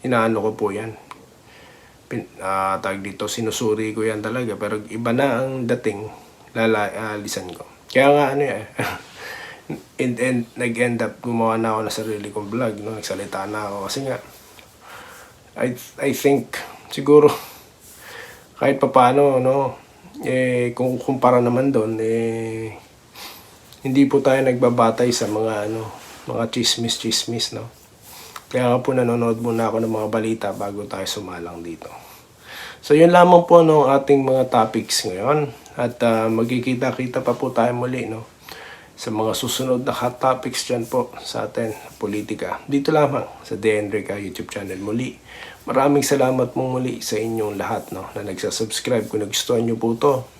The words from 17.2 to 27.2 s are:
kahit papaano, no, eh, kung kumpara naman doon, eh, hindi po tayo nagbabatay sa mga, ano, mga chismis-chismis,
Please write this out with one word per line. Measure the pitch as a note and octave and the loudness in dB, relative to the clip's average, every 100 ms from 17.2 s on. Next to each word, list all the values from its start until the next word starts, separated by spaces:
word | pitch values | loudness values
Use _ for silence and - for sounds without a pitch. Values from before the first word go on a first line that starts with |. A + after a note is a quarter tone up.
| D3 - - - - - - - - - - - - - | 8 4 -10 -20 -20 -20 -20 -20 -20 -18 -18 -20 -20 0
kahit | C3 C3+ | 0 2
papaano, | C3 C3 B2 C#3 C#3+ C3 | 4 6 6 6 4 4
no, | B2+ C3+ C#3+ - - - - - | 2 2 0 -6 -20 -20 -20 -8
eh, | - B2+ B2+ B2 A#2+ | -2 0 2 0 0
kung | A#2+ B2+ B2 | 0 -2 -2
kumpara | - C3 B2 B2 | -2 2 4 6
naman | B2 B2 C3+ B2 | 4 2 2 2
doon, | G#2+ A2+ | 0 0
eh, | A2 A2+ A2+ A2+ A2+ A2+ A2 G#2 - - - - - - - - - - | 0 0 0 -4 -6 -8 -10 -12 -20 -20 -20 -18 -18 -18 -20 -20 -20 -8
hindi | C#3 C3+ C3+ | 0 4 4
po | C#3 | 4
tayo | C3+ C3+ C3 | 4 4 4
nagbabatay | B2 B2 A#2+ A2+ A2 B2 | 4 2 4 2 4 0
sa | A#2 G#2+ | 2 -2
mga, | G#2+ A2 G#2+ G#2 | 0 0 -2 -4
ano, | A2+ A2 - - - | -6 -8 -14 -18 -16
mga | - A2+ A#2 B2+ | -8 -4 -2 0
chismis-chismis, | A2+ - A2+ - A2+ - | 0 0 -2 -2 -2 -2